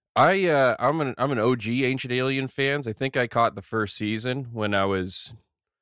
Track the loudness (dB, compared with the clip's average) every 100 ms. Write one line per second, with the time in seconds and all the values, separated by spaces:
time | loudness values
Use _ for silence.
0 | _ 4 4 4 2 4 4 2 0 0
1 | -2 -2 -2 2 2 2 -2 -2 0 -2
2 | -4 -2 -2 -2 -4 -2 -2 -2 -4 -4
3 | -2 0 0 2 2 0 -6 -2 -2 -2
4 | -2 -2 -4 -4 -6 -4 0 2 2 0
5 | -2 -6 -8 -14 _ _ _ _